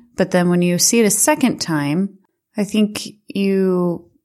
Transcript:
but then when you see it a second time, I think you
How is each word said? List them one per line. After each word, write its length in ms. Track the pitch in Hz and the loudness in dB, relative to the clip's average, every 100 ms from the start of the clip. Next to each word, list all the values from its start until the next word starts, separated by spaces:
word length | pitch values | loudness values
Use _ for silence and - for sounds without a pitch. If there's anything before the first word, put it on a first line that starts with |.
| _ - | _ -4
but 160 | 180 | -2
then 160 | 180 175 | 0 2
when 100 | 175 | 2
you 180 | 175 175 | 0 0
see 200 | - 233 | 2 4
it 80 | 208 | 2
a 40 | |
second 500 | - - 302 240 - | 2 0 2 0 0
time, 580 | - 156 143 165 196 - _ _ _ - | -4 -2 -2 -2 -4 -8 _ _ _ -6
I 80 | |
think 420 | 202 214 208 208 - - _ | -2 0 0 -2 -12 -16 _
you 840 | 196 196 190 190 180 175 170 - _ | -4 0 2 2 0 0 -4 -10 _